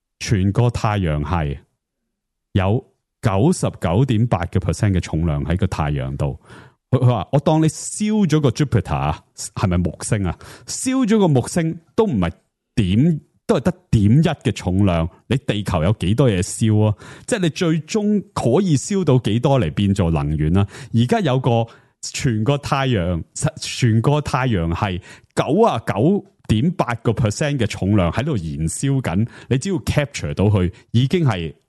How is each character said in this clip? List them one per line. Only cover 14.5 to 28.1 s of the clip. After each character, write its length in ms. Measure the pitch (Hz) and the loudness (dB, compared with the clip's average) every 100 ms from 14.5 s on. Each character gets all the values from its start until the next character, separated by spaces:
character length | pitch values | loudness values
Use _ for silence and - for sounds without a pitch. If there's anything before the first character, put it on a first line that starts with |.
重 320 | - 90 95 | -2 -2 2
量， 240 | 101 85 82 - - | 2 2 -2 -6 -6
你 80 | 135 | -4
地 240 | - 104 | -2 -4
球 200 | 95 80 | -2 0
有 100 | 82 107 | 0 0
幾 140 | 87 | 0
多 140 | 117 131 | 2 2
嘢 120 | 90 | 2
燒 420 | - - 113 107 | -2 -2 2 4
啊？ 100 | 107 - - - - | 2 0 -10 -18 -6
即 100 | 226 | -2
係 20 | |
你 100 | 170 | -2
最 320 | - 170 160 | 0 -2 -2
終 400 | 147 220 208 208 - | -2 -2 0 0 -2
可 280 | - 120 151 | -2 2 2
以 140 | 196 135 | 2 0
燒 260 | - 196 | 0 -2
到 140 | 156 127 | 2 2
幾 200 | 107 113 | 2 0
多 180 | 143 135 | 2 2
嚟 140 | 80 | 0
變 220 | 85 101 | 0 0
做 160 | 98 85 | 2 0
能 260 | 78 73 78 | 0 0 -2
源 180 | 78 95 | 0 2
啊？ 100 | 98 - - | 0 -6 -4
而 100 | 117 120 | 0 2
家 140 | 233 | 0
有 200 | 151 131 | 0 0
個 260 | 123 117 113 - _ _ | 0 0 -2 -8 _ _
全 420 | - - 139 107 | -14 -4 -2 0
個 140 | 110 143 | 0 -2
太 280 | - 139 135 | -2 -2 0
陽， 340 | 107 87 82 - - 151 - | 0 0 -2 -6 -6 -6 -6
全 420 | - - 120 110 | -10 -2 2 2
個 180 | 139 147 | 2 0
太 260 | 143 131 131 | 0 -2 0
陽 200 | 98 82 85 101 | 0 0 -2 -4
系 100 | 87 - - _ | -4 -10 -20 _
九 280 | - 117 180 | -4 0 2
啊 180 | 226 120 - | 2 0 -4
九 360 | 95 147 202 - _ - | 0 2 0 -4 _ -2
點 220 | 110 165 | 0 0
八 200 | - 120 117 | 0 -2 -2
個 160 | 120 | -2
percent 440 | 104 110 - 151 143 | 0 0 0 -2 0
嘅 100 | 104 | -2
重 300 | - 95 104 | -2 0 2
量 140 | 85 | 2